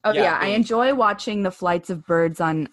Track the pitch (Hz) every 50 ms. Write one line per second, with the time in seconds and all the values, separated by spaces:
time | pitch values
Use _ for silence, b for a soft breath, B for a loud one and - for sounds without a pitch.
0 | _ 214 214 202 202 180 160 - - 196 202 220 233 - 226 226 240 262 285 254
1 | 226 208 202 202 - - 214 208 202 185 185 - 185 175 175 175 175 - 185 165
2 | 151 - 170 165 165 165 160 - 170 160 160 160 151 -